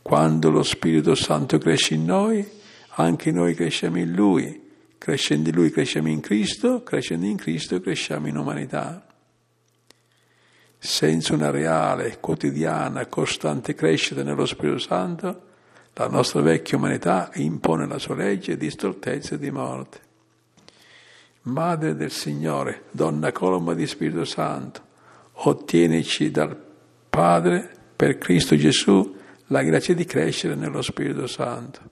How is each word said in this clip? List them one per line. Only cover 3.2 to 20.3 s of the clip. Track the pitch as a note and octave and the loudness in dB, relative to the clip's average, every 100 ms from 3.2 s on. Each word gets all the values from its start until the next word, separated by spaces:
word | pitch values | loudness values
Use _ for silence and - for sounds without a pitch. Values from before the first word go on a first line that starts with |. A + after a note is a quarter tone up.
| - | 0
noi | D#3+ F2 | 2 2
cresciamo | E2 E2+ - F2 F2 | 2 -2 -2 -2 -2
in | E2+ | -2
Lui. | F2 G2+ F2 - - - _ _ _ | 2 4 4 0 -8 -20 _ _ _
Crescendo | - D2+ - D2 D#2 | -4 -2 0 0 0
in | D#2+ | 4
Lui | E2 | 2
cresciamo | - - - D#2 | 2 -2 0 0
in | D#2 | -2
Cristo, | - G#3 G3+ - A#3+ B3+ | 0 0 0 0 0 0
crescendo | B3 D3 C3 E2 G2+ | -2 -6 -4 -4 -2
in | F#3+ | -4
Cristo | - D#2+ - F#2 | -4 -6 -4 -4
cresciamo | - D#3 - D3+ D3+ | -4 -6 -4 -6 -4
in | D3+ | -4
umanità. | D3 D3 C#3 D3+ - E3+ _ _ _ _ _ _ _ _ _ - _ _ _ _ _ _ _ _ | -4 -6 -6 -6 -8 -10 _ _ _ _ _ _ _ _ _ -20 _ _ _ _ _ _ _ _
Senza | - - D3+ D#3+ D#3 | -6 0 2 2 2
una | D#3 D3 | 0 0
reale, | C#3+ D#3+ D#3+ D3+ C#3 - - | 0 2 2 2 0 -2 -6
quotidiana, | - D#3 D3 C#3 D#3+ D#3 D3 C#3 B2 | -6 -2 -2 -2 -2 -2 -4 -6 -6
costante | - D3 - D#3+ D3 - | -4 -2 -2 -4 -4 -6
crescita | - D#3 D#2 - C#2 | 0 2 2 0 -4
nello | C#2 C#2+ - | -4 -2 -2
Spirito | - - C#3+ | 0 -2 -2
Santo, | - F3 F#3 E3+ F3+ - - _ _ - _ | -2 -2 -2 -4 -6 -8 -16 _ _ -20 _
la | - A#2+ | -6 -2
nostra | C3+ - - | 2 0 2
vecchia | D3 D#3+ - C#3 | 4 4 2 -2
umanità | C#3+ C3+ F3 F#3 F3 | 0 0 0 0 0
impone | F3+ D3 D#3 - D#3+ - | -4 -2 0 0 0 -2
la | - | -6
sua | - | -6
legge | - - G3 - - | -4 -2 -2 -4 -4
di | D#3 | -4
stoltezza | - G3 F#3 - C#3+ - | -4 -6 -4 -6 -6 -6
e | D3+ | -8
di | C#3+ | -6
morte. | C#3 C3 C3 C3 - _ _ _ | -6 -6 -8 -12 -18 _ _ _